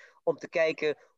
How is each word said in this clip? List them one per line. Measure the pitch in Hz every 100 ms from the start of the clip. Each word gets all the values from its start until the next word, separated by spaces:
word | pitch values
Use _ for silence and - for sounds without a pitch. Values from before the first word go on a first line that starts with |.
| - _
om | - 147
te | 147
kijken | 175 160 156 151 143 -